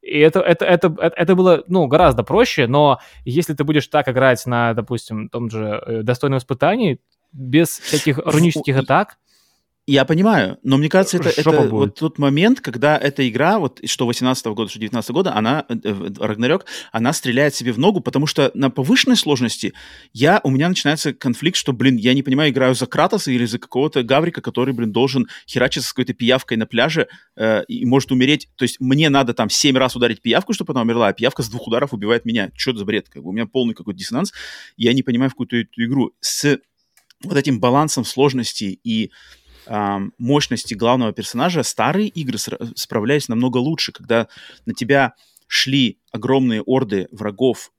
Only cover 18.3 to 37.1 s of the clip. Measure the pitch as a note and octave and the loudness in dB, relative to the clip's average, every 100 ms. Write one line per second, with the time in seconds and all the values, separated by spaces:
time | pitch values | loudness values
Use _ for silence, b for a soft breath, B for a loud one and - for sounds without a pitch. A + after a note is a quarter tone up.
18.3 | - C#3 - C3+ C#3 C3+ B3+ B3+ A#3+ - | 0 0 0 -2 -2 0 0 2 2 2
19.3 | C3+ A#2 - G2 B B B B - C#3 | 0 0 -4 -8 B B B B 0 2
20.3 | G3+ C#3+ C3 E3 F#3 C#3+ D3+ D#3 - C3+ | 4 2 0 0 0 -2 -2 -2 -4 -4
21.3 | A#2+ D3+ F#3 - B2 B2+ B2 A2 C3+ C#3 | -2 -2 -2 -4 0 2 2 2 2 0
22.3 | C3 D3+ C3 C3 B2+ D3+ - E3 G#3+ - | 0 0 2 2 2 -2 0 0 0 0
23.3 | B2 A#2+ A2+ - B2 D3 D3 A#2 C3+ E3 | -2 -2 -4 -6 -2 0 0 2 2 2
24.3 | D3+ A#2+ A#2 B2+ A#2+ A#2 G#2 C3 C3 A#2+ | -4 -8 -2 -2 -2 -2 0 0 0 -4
25.3 | B B - B2+ - A#2+ - B2+ - A#2 | B B 0 0 0 -6 -4 -4 -2 2
26.3 | C3 - A2+ A2 A2+ C#3 D#3+ - B B | 2 0 -4 -2 0 0 0 -4 B B
27.3 | - A2 G#2+ - A#2 B2 C3+ B2+ B2+ C3 | -4 0 0 -2 -4 2 2 2 0 2
28.3 | D3+ - _ B2 - B2+ C#3 D#3 C#3 B2+ | 0 -4 _ -4 -2 0 2 4 4 2
29.3 | A#2 G#2+ - C3+ C3 C3 B2 A#2+ A2 A#2 | 0 -2 2 2 2 2 0 -2 -2 0
30.3 | A#2 F#3+ A3 - C3 A2+ A#2 G#2+ F#2+ A#2+ | 0 0 -6 -4 -2 0 2 0 2 -2
31.3 | - A#2+ A#2 - A#2 C#3 A2+ G#2 A#2 A#2 | -2 -8 -8 -4 -4 -2 -4 -2 -2 0
32.3 | A#2 G2 - - A#2+ G2+ G#2+ - C#2+ D2+ | -4 -4 -6 -6 -4 -4 -4 -6 -16 -10
33.3 | G2+ A2+ C3 A#2+ A2 - F#2 F#2+ A#2+ G3 | -8 -4 -2 -2 -4 -10 -10 -6 -6 -6
34.3 | B B B B B A2+ C3 B2+ A#2+ C3 | B B B B B 0 0 0 0 -2
35.3 | - B2 A#2+ A2+ - A#2 C#3 A#2 _ - | -4 -4 -4 -4 -6 -2 0 -2 _ -8
36.3 | - D3 C3+ _ _ _ _ _ | -2 0 -2 _ _ _ _ _